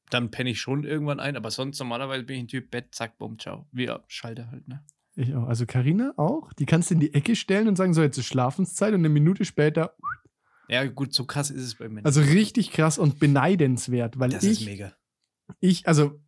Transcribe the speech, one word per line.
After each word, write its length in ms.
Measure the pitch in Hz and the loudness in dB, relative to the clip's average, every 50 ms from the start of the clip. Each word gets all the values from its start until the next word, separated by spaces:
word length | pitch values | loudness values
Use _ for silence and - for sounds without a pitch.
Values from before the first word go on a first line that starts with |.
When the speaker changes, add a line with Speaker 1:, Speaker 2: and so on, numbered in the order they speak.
| _ - | _ -4
Speaker 1:
dann 200 | - 123 120 110 | -2 -2 -2 -2
penne 200 | - - 127 127 | -4 -4 -4 -4
ich 100 | 117 - | -4 -6
schon 240 | - - 135 143 147 | -4 -4 -4 -4 -4
irgendwann 360 | - 151 151 147 147 143 - | -4 -4 -4 -2 -4 -4 -4
ein, 140 | - 143 143 | -4 -6 -6
aber 140 | 123 107 110 | -6 -6 -8
sonst 280 | 107 - 131 139 143 - | -6 -6 -6 -8 -6 -8
normalerweise 460 | 135 120 117 120 139 135 135 131 120 | -8 -6 -6 -6 -6 -6 -6 -8 -8
bin 120 | 131 135 | -8 -10
ich 60 | 127 120 | -10 -10
ein 60 | 110 | -8
Typ, 220 | - 131 - - | -8 -10 -10 -8
Bett, 180 | - 123 127 _ - | -10 -10 -10 _ -10
zack, 220 | - 117 110 _ | -10 -10 -10 _
bumm, 220 | - 110 107 113 - | -12 -14 -14 -12 -14
ciao. 280 | - - 104 - - _ - | -14 -14 -14 -14 -16 _ -8
Wieder 320 | 127 127 120 117 - _ _ | -6 -6 -6 -6 -8 _ _
Schalter 420 | - - - 117 117 117 120 117 | -18 -16 -14 -14 -14 -12 -14 -14
halt, 180 | 123 131 - - | -16 -18 -16 -16
ne? 160 | 127 143 - _ _ _ _ _ - | -18 -18 -18 _ _ _ _ _ -8
Speaker 2:
Ich 180 | 180 127 123 147 | -4 -4 -2 -2
auch. 120 | 123 113 - | -2 -2 -2
Also 160 | 120 113 123 | -2 -2 -2
Carina 460 | - - 127 123 143 165 208 247 277 - - | -2 0 0 2 2 2 2 0 -2 -2 -2
auch, 340 | 151 170 269 320 - - - | -2 0 0 -2 -6 -10 -6
die 120 | - 143 | -6 -2
kannst 240 | - 165 165 170 - | 0 2 2 2 2
du 40 | 180 | 2
in 60 | 160 | 2
die 140 | - - - | 2 2 2
Ecke 220 | 147 143 - 233 | 0 2 2 0
stellen 320 | - - - 190 202 220 226 | 0 0 0 0 2 2 2
und 80 | 196 | 2
sagen, 180 | 175 190 185 165 | 2 2 2 4
„So, 80 | 160 160 | 4 4
jetzt 140 | 143 120 131 | 2 2 -2
ist 80 | 117 | -6
Schlafenszeit“, 640 | - - 127 123 131 135 - 185 - - - 202 214 214 | -2 0 0 0 0 0 -2 -4 -4 -2 -2 0 2 2
und 80 | 185 | 2
eine 80 | 165 156 | 4 4
Minute 360 | 151 147 147 165 196 - 196 | 4 4 4 4 4 2 -2
später 500 | - - - 147 156 156 165 156 - _ _ - - - - _ _ _ _ _ _ _ _ _ - | -4 0 2 2 2 2 0 -2 -4 _ _ -12 -12 -12 -12 _ _ _ _ _ _ _ _ _ -2
Speaker 1:
Ja, 160 | 123 123 139 | 0 0 0
gut, 260 | 135 110 117 135 127 - | -2 -4 -6 -6 -4 -4
so 120 | - 123 | -6 -6
krass 260 | - - 143 143 147 | -4 -4 -4 -4 -4
ist 120 | 135 135 127 | -4 -8 -10
es 100 | 123 107 | -10 -10
bei 140 | - 120 113 | -12 -12 -12
mir 80 | 107 | -8
nicht. 100 | 107 104 | -2 0
Speaker 2:
Also 140 | 151 131 151 | 2 4 6
richtig 500 | 147 139 156 202 220 214 - 247 190 - | 6 6 6 6 4 2 2 -2 -2 0
krass 260 | - - 156 160 156 - | 2 2 2 2 4 4
und 200 | 180 143 - - | 2 2 2 4
beneidenswert, 1000 | 160 143 139 139 131 170 202 180 147 131 127 120 - - 123 123 120 117 - 127 | 4 4 4 4 4 4 4 4 4 2 2 0 -2 -2 -2 -2 -2 -2 -2 -2
weil 100 | 127 123 | -2 -2
Speaker 1:
Das 140 | - 101 - | 0 0 2
ist 160 | 202 220 107 | 2 2 0
Speaker 2:
ich, 60 | 110 | -2
Speaker 1:
mega. 280 | 107 101 98 101 95 - _ _ _ _ _ _ _ _ _ _ - - - | -6 -8 -10 -12 -14 -16 _ _ _ _ _ _ _ _ _ _ -20 -8 0
Speaker 2:
ich, 300 | - 185 180 - - 175 | 2 2 2 2 2 2
also 320 | 165 147 147 143 147 - _ | 4 4 4 2 0 -6 _